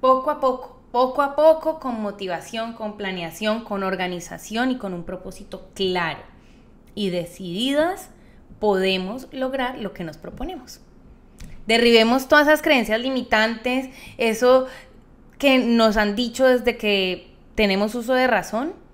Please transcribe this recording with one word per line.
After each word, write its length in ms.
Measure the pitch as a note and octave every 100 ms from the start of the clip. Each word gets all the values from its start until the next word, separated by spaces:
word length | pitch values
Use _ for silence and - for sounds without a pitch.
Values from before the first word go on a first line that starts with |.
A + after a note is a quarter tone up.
poco 280 | C4 C4 C4
a 120 | D4
poco, 360 | C4+ B3+ - - -
poco 300 | A#3+ B3+ B3+
a 140 | C#4 C#4+
poco, 440 | D#4 D#4+ D#4+ D#4+
con 220 | C4+ A3+
motivación, 720 | G#3 G3 F#3+ E3+ - A3+ A3+
con 240 | A#3 A3 G#3
planeación, 640 | G3+ F#3 E3 E3 G#3+ A3
con 200 | A3+ G3
organización 880 | F#3+ F#3 F3+ F3+ F3 E3+ - A3 B3+
y 60 | B3+
con 180 | G3+ F3
un 80 |
propósito 680 | E3+ F#3 F#3+ - - F#3+ - -
claro 460 | F#3+ F3+ E3+ C#3+ - - - - - - - -
y 160 | G3+
decididas, 1000 | F3 E3+ - F#3 F3 B3+ C#4+ D#4+ F#4 - - - - - -
podemos 680 | G#3+ F#3+ F#3+ F#3+ F#3 A#3+ -
lograr 460 | C4+ C4 C4 B3 B3+
lo 160 | G3
que 100 | -
nos 140 | E3+ D3+
proponemos. 640 | - - C#4+ F4+ - - - - - - - - - - -
Derribemos 600 | A3+ A#3+ A#3 A3+ B3+ C4
todas 200 | D4+ D4
esas 160 | D4+
creencias 360 | D#4 C#4 G#3 A3
limitantes, 920 | B3 C4 B3 A3 A3 A3+ B3 B3+ C4 - - -
eso 480 | A#3 A3 B3 C4 C4 - - - - - - -
que 220 | C#4+ C4
nos 360 | A#3 A#3 A3+ G#3+
han 200 | G#3 G3+
dicho 320 | A#3+ A#3 C4
desde 280 | B3 A#3 A#3
que 600 | G#3+ G3+ F#3 F3 - - -
tenemos 400 | - G#3 F#3+ G#3+
uso 220 | A#3 A3+ B3+
de 100 | B3+
razón 480 | A3 F3 G#3+ D4 G4+ -